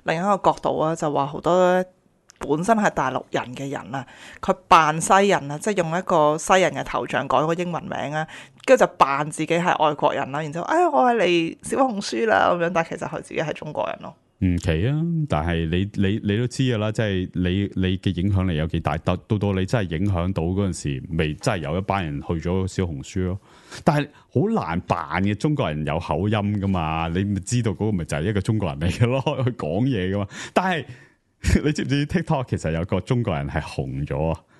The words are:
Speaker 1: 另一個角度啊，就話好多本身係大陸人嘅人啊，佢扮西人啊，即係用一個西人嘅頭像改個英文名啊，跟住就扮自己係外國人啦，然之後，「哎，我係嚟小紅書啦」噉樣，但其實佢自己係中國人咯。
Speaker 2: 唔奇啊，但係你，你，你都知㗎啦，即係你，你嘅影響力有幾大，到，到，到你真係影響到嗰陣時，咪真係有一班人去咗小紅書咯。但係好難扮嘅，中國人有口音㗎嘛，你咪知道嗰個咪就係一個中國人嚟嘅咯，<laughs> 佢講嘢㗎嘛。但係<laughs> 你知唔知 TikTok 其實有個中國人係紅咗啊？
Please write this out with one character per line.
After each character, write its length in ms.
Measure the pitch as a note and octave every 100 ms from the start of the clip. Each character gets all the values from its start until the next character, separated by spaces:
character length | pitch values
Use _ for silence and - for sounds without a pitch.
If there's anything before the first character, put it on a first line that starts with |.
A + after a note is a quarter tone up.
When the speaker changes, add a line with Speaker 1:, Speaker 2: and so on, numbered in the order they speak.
Speaker 1:
另 140 | - E3
一 40 |
個 160 | G3+ F#3+
角 100 | E3 -
度 160 | D3 C3
啊， 140 | D#3
就 160 | E3 D#3
話 160 | C#3+ C#3
好 140 | D#3
多 460 | D#3+ F3+ F3+ F#3 F#3 _ _ _ _ -
本 220 | - D#3
身 120 | G3 A3
係 140 | F#3
大 200 | D#3+ C3
陸 120 | B2+ -
人 240 | E3 A#2+ B2+
嘅 140 | C#3
人 260 | C#3 F#2+ C3+
啊， 100 | - - - -
佢 120 | - F#3 -
扮 320 | F3 D3+ D#3+
西 280 | - G3 G3+
人 200 | D#3 C#3+
啊， 60 | D3+
即 100 | G#3+
係 60 | F#3+
用 200 | D#3+ F3
一 40 |
個 360 | F#3 E3+ D3+ D3+
西 160 | - F#3+
人 100 | E3
嘅 100 | C3+
頭 220 | C#3 - -
像 200 | B2+ C3+
改 120 | C3 D#3
個 80 |
英 180 | E3+ F3
文 100 | D3+
名 80 | - C3 C#3
啊， 140 | D#3 D#3+ - - _ -
跟 120 | B3
住 60 | F3+
就 60 | -
扮 320 | C#3 C#3 D3+
自 160 | - D#3
己 80 |
係 300 | E3+ F3 -
外 100 | D3+ D3
國 180 | C#3+
人 180 | B2+ B2+
啦， 100 | C#3+
然 100 | D3+
之 60 | E3
後， 60 | -
「哎， 80 | D#4+ F4
我 160 | C4+
係 120 | B3+ A#3
嚟 400 | F3+ E3+ E3 -
小 160 | - A#3
紅 240 | C4 G3+
書 240 | - A3+ A3+
啦」 220 | F#3+ -
噉 140 | F3 E3+
樣， 60 |
但 100 | E3+
其 120 | E3+ F3
實 120 | -
佢 140 | D#3
自 120 | -
己 60 | -
係 140 | D3+
中 180 | - D#3
國 160 | - -
人 120 | -
咯。 140 | - - _ -
Speaker 2:
唔 180 | F#2+ F2
奇 280 | E2+ D#2+ A#2
啊， 80 | D3+ E3+ D#3+ D3
但 180 | D#2 E2+
係 180 | E2 D#2+
你， 200 | F2 G2+ -
你， 240 | F#2+ G#2+
你 160 | G2+ G#2
都 80 | B2
知 160 | -
㗎 140 | B2+ G#2+
啦， 140 | G#2+
即 100 | G#2
係 280 | G#2+ F#2+ F#2
你， 380 | F2+ F2+ F#2+ G2 F#2+
你 160 | F#2 F#2
嘅 240 | G2+ E2+
影 80 | G2
響 160 | F#2+ F#2
力 120 | D2+
有 100 | D#2
幾 140 | E2
大， 160 | D2+ D2+
到， 180 | - F2+
到， 220 | - G#2+
到 160 | G2+
你 120 | F#2+ F#2
真 160 | A#2+ F2
係 100 | D#2+
影 160 | G2+
響 200 | F2 F2+
到 100 | F2+
嗰 240 | E2 F#2+ G2
陣 100 | D#2+
時， 220 | C#2+ C2 -
咪 240 | D#2+ D#2 D2
真 200 | C#3 F#2+
係 20 |
有 180 | C#2+ F2
一 40 |
班 220 | F#2+ F#2+
人 180 | D#2+ C#2+
去 120 | -
咗 340 | E2+ E2+ F#2+ F#2
小 160 | -
紅 180 | F2 C#2
書 220 | - F#2+ F2+
咯。 120 | F#2+ - - - - E3+
但 180 | D3
係 40 | - - _
好 160 | B2 G#3 A3 E2
難 160 | F2
扮 420 | - F2 D2+ E2+
嘅， 100 | G2+ G#2
中 200 | D#3 C#3
國 140 | F#2
人 140 | D2+ D2
有 120 | D#2+
口 300 | - D2+ G#2
音 80 | A2 G#2 G#2
㗎 60 | G2
嘛， 400 | F#2 D#2 D#2+ E2
你 160 | F2+
咪 160 | G2+ F#2+
知 240 | - A#2+
道 80 | A2+
嗰 140 | F2 G#2+
個 60 |
咪 100 | F#2+
就 140 | - D2
係 40 |
一 100 | F#2
個 80 | G2+
中 180 | G#2 A2
國 80 | F2 C#2
人 20 |
嚟 100 | F2
嘅 140 | D#2 A#2
咯， 140 | C3+
<laughs> 160 | D3+ C3+ B2+
佢 60 | -
講 280 | D2+ F#2 C3+
嘢 280 | G#2 F#2
㗎 60 | G2+
嘛。 80 | F#2+ - -
但 120 | G3+ F#3
係 200 | D#3+ - - - _ _ _ -
<laughs> 180 | -
你 80 | C#3+
知 120 | -
唔 40 | B2+
知 200 | C#3+ D3
TikTok 380 | F#3 D#3+ C#3+ A#2+
其 80 | G2+
實 140 | D#2
有 120 | D#2+ F2
個 140 | F#2
中 240 | - B2
國 100 | G#2+ D2
人 120 | C#2+
係 140 | D#2
紅 440 | C#2+ - C2+ C2+ C#2+
咗 260 | C2+ D#2+
啊？ 100 | D#2 _